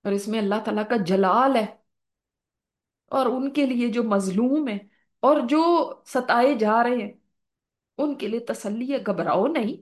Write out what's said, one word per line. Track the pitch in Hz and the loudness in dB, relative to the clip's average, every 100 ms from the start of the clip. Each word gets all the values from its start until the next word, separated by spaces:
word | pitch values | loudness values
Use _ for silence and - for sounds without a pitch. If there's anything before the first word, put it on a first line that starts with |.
| 208 | -2
और | |
इसमें | 202 208 226 | -4 -2 -4
अल्लाह | 202 208 | -2 -2
ताला | 226 208 | -2 -4
का | 214 240 175 | -2 -2 0
जलाल | 190 190 214 269 254 | 2 4 4 4 2
है, | 208 - _ _ _ _ _ _ _ _ _ _ _ _ _ | -2 -8 _ _ _ _ _ _ _ _ _ _ _ _ _
और | 262 254 | -2 0
उनके | 262 269 285 269 | -2 -2 0 0
लिए | 247 240 | 0 0
जो | 220 | 0
मजलूम | 220 202 190 185 247 294 277 | 0 0 0 0 2 0 -2
है | 202 - _ _ _ | -6 -10 _ _ _
और | 254 302 240 | 2 2 2
जो | 302 330 339 - - - | 2 4 2 0 -8 -6
सताए | 254 247 240 254 254 | -4 0 4 4 2
जा | 214 226 | 2 2
रहे | 240 247 | 2 0
हैं | 202 - _ _ _ _ _ _ _ - | -6 -14 _ _ _ _ _ _ _ -4
उनके | 294 285 214 | -4 -4 -6
लिए | 226 | -6
तसल्ली | 233 226 208 220 254 | -6 -8 -6 -6 -4
है, | 277 | -4
घबराओ | 196 190 160 151 247 | -2 -2 0 0 0
नहीं। | 320 220 370 | 0 -4 -6